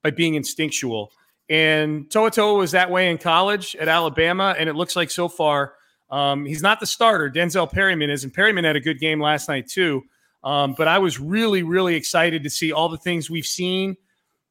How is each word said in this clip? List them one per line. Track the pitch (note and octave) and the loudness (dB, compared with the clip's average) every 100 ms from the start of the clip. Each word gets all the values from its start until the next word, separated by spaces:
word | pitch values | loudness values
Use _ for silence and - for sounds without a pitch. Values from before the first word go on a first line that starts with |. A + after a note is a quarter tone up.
by | D#3 | -2
being | D#3 E3 D#3 | 0 0 0
instinctual. | C3+ - D#3 - C3 A2 G#2 _ _ _ _ | -4 -4 -4 -4 -4 -6 -8 _ _ _ _
And | D#3 D#3+ D#3 D3+ D3+ D3 | 2 4 2 0 -4 -2
Toa | A3 A3 | 0 2
Toa | A3 G#3+ G#3 | 2 2 2
was | F3 | 2
that | F3+ F3+ | 2 2
way | F3+ F#3 | 2 2
in | E3 | 0
college | F3 E3 F#3+ G#3 F3+ - | 2 2 2 0 -4 -4
at | D#3 | 0
Alabama, | E3 E3 C#3 E3 F#3 G3 D#3+ | 2 2 0 0 2 0 0
and | D#3+ | -2
it | D3+ | -2
looks | F3 F#3 | -4 -2
like | E3 | -4
so | - F3 | -2 -4
far, | - D3+ C#3+ C#3 _ _ _ _ | 0 2 2 -2 _ _ _ _
um, | C#3 C#3+ C#3 | -2 0 0
he's | C#3+ D3+ | -4 -2
not | F#3+ A3 | 0 0
the | G#3 | -2
starter. | - A3+ G3 D3 | 2 4 4 0
Denzel | C3+ E3+ F3 E3+ | 0 0 0 -2
Perryman | F3+ G3 E3+ D3 | 0 0 0 -2
is, | C#3+ | -4
and | C3+ | -6
Perryman | - G#3 G3 | 0 2 2
had | E3 D3 | 0 0
a | |
good | C#3 C#3+ | -2 -2
game | D#3 D#3 | -2 0
last | D3+ D3+ - | 0 0 -2
night | C#3 B2+ | -6 -6
too. | - F3 C#3 - _ _ _ | -2 0 0 -6 _ _ _
Um, | C3+ C#3+ C#3 C3+ | -4 0 0 2
but | D#3+ | 2
I | F#3 | 4
was | F#3 C3 | 2 -2
really, | C#3+ G#3 A3+ G3 | -4 0 2 0
really | E3 F3+ F#3 | 0 0 2
excited | E3 - F3 E3 D#3+ | 0 0 2 2 0
to | C#3+ | -6
see | - D#3+ | -4 -2
all | D3+ E3 | 0 -2
the | D#3+ | -2
things | F3+ F3 D3 | -4 -4 -4
we've | E3 - | -8 -6
seen | - F3+ F#3 F#3+ F#3 _ _ _ _ _ | -6 -4 -2 -4 -6 _ _ _ _ _